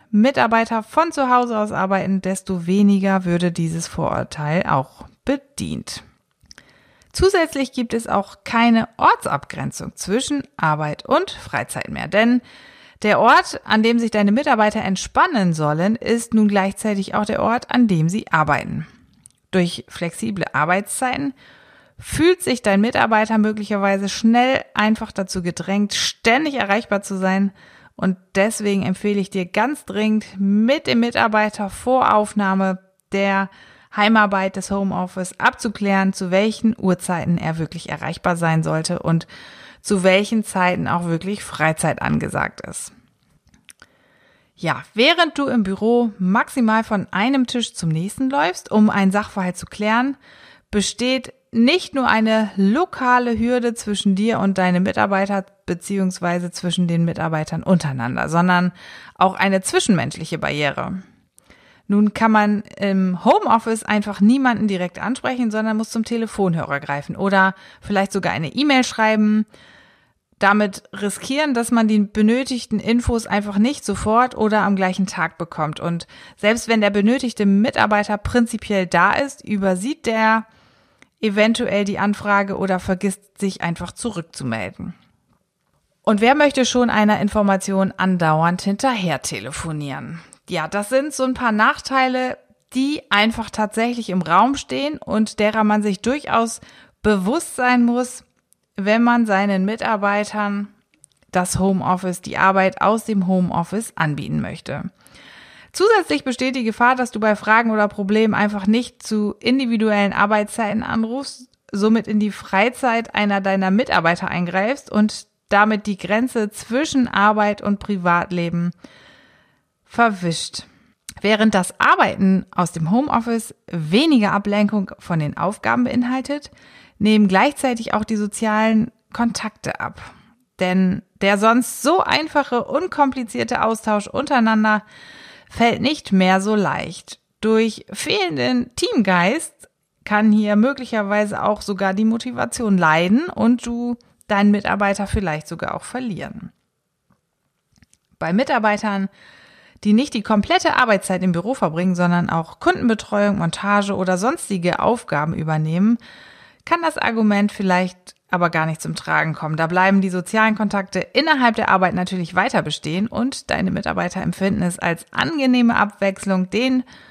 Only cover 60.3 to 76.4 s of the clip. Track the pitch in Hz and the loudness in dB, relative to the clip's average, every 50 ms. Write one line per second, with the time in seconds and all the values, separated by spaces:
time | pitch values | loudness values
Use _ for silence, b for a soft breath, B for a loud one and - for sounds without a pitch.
60.3 | - 151 - 139 143 147 147 143 - - - - - 185 185 - _ _ _ _ | -8 -4 -4 -4 -2 -2 -2 -2 -2 -4 -6 -6 -8 -10 -10 -14 _ _ _ _
61.3 | _ b b b b b b b b b b b 202 202 214 208 - - 226 226 | _ b b b b b b b b b b b 2 2 2 2 2 2 2 4
62.3 | 220 214 208 208 208 202 - - - - 196 202 196 190 185 185 180 170 - 226 | 4 4 4 2 0 -2 -4 -8 -10 -6 -2 0 0 2 0 0 -2 0 2 4
63.3 | 311 415 427 269 214 233 - 226 226 220 - - 208 214 208 214 196 - 202 214 | 4 4 4 2 2 2 2 0 -4 -4 -2 -2 -2 -2 -2 -2 -2 2 4 4
64.3 | 247 277 269 254 233 - 214 214 196 180 180 180 - - - 196 262 - - - | 6 4 4 2 0 0 0 -2 -2 -2 -4 -6 -6 -6 -6 -4 -4 -4 -4 -4
65.3 | 254 247 247 220 208 220 214 220 220 214 220 - - 226 220 - 233 233 226 214 | -4 -2 -2 -2 -2 -2 -2 -2 -2 -2 -4 -4 -4 -4 -4 -2 -4 -4 -4 -4
66.3 | - - 196 185 165 165 - - 147 139 143 - 143 143 143 - - - 190 196 | -2 0 0 0 0 0 -2 -4 -4 -6 -4 -6 -6 -6 -6 -8 -6 -4 -2 0
67.3 | 196 196 190 190 185 B B B B B B - 202 196 196 196 - 202 175 175 | 2 4 4 2 0 B B B B B B -4 -2 -2 -2 -2 -2 -4 -4 -2
68.3 | 90 110 - 143 - 226 285 302 277 262 247 - - - 220 214 220 214 214 214 | -4 -4 -4 -6 -2 0 2 2 4 2 2 0 0 0 0 2 2 4 4 4
69.3 | 214 214 214 b b b b b b b b b b b b b b b b _ | 4 2 0 b b b b b b b b b b b b b b b b _
70.3 | _ - - 196 202 208 208 202 196 - - _ - 196 208 208 196 - - - | _ 0 2 4 4 4 2 0 -4 -8 -16 _ -12 -6 -6 -6 -6 -6 -6 -4
71.3 | 262 285 311 294 262 240 240 233 247 233 226 214 220 214 202 202 - 214 214 214 | -2 0 0 0 0 -2 -2 0 0 2 2 4 4 2 2 0 0 0 0 2
72.3 | 233 254 269 254 269 240 - - 214 208 - - 233 240 240 - 240 226 220 - | 2 0 0 -2 -6 -8 -6 -6 -6 -4 -2 0 0 0 0 0 -2 -2 -2 -2
73.3 | 196 208 202 208 196 202 208 254 285 - - - 202 190 - 208 220 233 247 247 | -4 -4 -2 -2 0 0 2 0 0 -2 -6 -6 -6 -4 -2 0 2 2 2 0
74.3 | - - 214 214 214 214 185 196 202 190 190 185 185 - 190 185 - - 165 165 | 0 -2 -2 0 2 2 2 0 0 0 0 0 0 -2 -2 -4 -2 -4 -4 -4
75.3 | - - 170 - - - 156 147 151 - - 175 170 170 - B B B B B | -4 -6 -12 -10 -6 -6 -6 -6 -6 -6 -6 -4 -4 -6 -8 B B B B B
76.3 | B B | B B